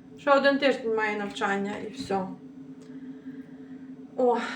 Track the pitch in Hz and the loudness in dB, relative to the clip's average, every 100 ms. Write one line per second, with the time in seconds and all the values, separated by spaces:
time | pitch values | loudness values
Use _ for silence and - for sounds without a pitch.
0 | - - 285 277 269 277 277 240 226 220 | -16 -4 6 6 8 6 4 2 2 0
1 | 214 208 202 - 208 196 202 214 220 - | 0 0 -4 -2 0 0 -2 -4 -8 -8
2 | - 190 185 - - - - - - - | -2 -2 -2 -8 -14 -16 -16 -16 -16 -14
3 | - - 262 - - - - - - - | -14 -14 -12 -14 -14 -16 -16 -16 -16 -16
4 | - - 247 226 - | -8 2 4 4 0